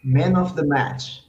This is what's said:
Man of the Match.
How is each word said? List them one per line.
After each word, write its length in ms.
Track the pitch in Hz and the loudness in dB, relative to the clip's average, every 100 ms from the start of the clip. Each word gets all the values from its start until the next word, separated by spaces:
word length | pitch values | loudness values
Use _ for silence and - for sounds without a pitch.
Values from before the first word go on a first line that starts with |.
Man 340 | 135 135 175 185 | 2 2 4 2
of 200 | 180 165 | 0 -2
the 80 | |
Match. 580 | 147 139 113 - - - | -2 0 -2 -6 -12 -16